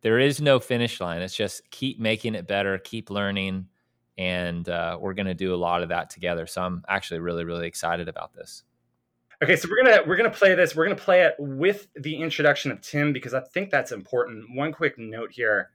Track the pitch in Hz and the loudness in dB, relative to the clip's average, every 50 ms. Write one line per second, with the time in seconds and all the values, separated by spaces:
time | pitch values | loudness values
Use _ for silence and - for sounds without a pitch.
0 | _ 113 110 120 131 143 139 135 147 147 135 127 - - 127 120 120 117 - - | _ 4 4 6 6 4 2 2 4 6 6 4 4 0 0 0 0 -2 -2 -4
1 | 92 87 85 85 90 92 - - 107 101 - - _ _ - - - 135 - - | -6 -4 -4 -4 -6 -6 -4 -4 -4 -4 -4 -10 _ _ -12 -8 -6 -6 -6 -2
2 | 113 110 110 110 - 120 110 104 95 87 101 101 101 98 95 92 - - - 113 | 0 0 0 0 -2 -4 -6 -6 -4 -2 0 0 0 0 -2 -4 -6 -10 -12 -12
3 | - - 98 101 101 98 98 101 95 95 95 95 92 - _ _ _ _ _ _ | -10 -6 -4 -2 -2 -2 -2 -2 -4 -4 -4 -6 -8 -10 _ _ _ _ _ _
4 | _ _ _ - 92 92 90 90 87 87 85 85 85 87 87 85 85 82 87 85 | _ _ _ -6 -4 -2 -2 -2 -2 -4 -4 -6 -6 -4 -4 -4 -4 -4 -6 -6
5 | - 98 92 104 101 95 90 82 95 92 90 87 87 85 87 87 87 82 85 85 | -8 -8 -6 -4 -4 -4 -4 -4 -2 -2 -2 -2 0 0 0 -2 -2 -2 -4 -4
6 | 82 - - - 85 87 87 85 82 - - 92 90 90 87 87 - - 98 98 | -4 -6 -10 -8 -6 -4 -4 -4 -6 -8 -6 -6 -6 -4 -6 -8 -6 -4 -4 -4
7 | - - 87 85 85 87 85 85 85 85 85 85 85 85 - - - 82 85 85 | -4 -4 -8 -6 -6 -4 -4 -4 -6 -6 -6 -6 -6 -8 -8 -6 -4 -4 -2 -2
8 | 87 85 82 80 80 - _ - - - - - _ _ _ _ _ _ _ _ | -4 -8 -10 -12 -12 -14 _ -20 -20 -18 -20 -20 _ _ _ _ _ _ _ _
9 | _ _ _ _ _ _ - _ 151 147 160 156 - 170 190 226 262 254 220 - | _ _ _ _ _ _ -6 _ 2 2 2 2 2 -2 2 4 8 8 8 8
10 | - 143 185 180 233 - - - 202 196 185 170 180 156 151 156 160 190 196 - | 6 4 2 2 2 0 2 6 6 6 6 6 4 2 4 2 2 2 0 -2
11 | - - 185 180 180 160 - - 143 143 135 135 156 190 202 202 - _ _ 156 | 2 4 6 8 8 6 4 0 -6 -8 -4 0 2 2 2 0 -6 _ _ -12
12 | 135 151 156 139 160 165 151 - 147 151 143 - - 139 117 - - - - 147 | -8 -8 -6 -4 -4 -4 -2 2 4 4 4 4 0 -6 -6 -6 -10 -6 -2 0
13 | 147 147 143 127 - 123 117 131 127 - _ 180 196 190 - 139 120 - 123 104 | 0 0 0 -2 -6 -4 -6 -6 -6 -4 _ -6 -4 -2 -2 -2 -2 -2 -8 -12
14 | 95 - - 123 120 127 117 110 107 113 123 127 143 160 156 - 165 143 - - | -10 -4 -2 -2 -2 -2 -4 -14 -16 -12 -6 -4 -4 -4 -4 -2 -2 -4 -2 -4
15 | 113 110 110 113 117 - _ 123 120 110 107 98 90 - _ | -14 -12 -10 -10 -12 -12 _ -2 0 0 2 0 -2 -6 _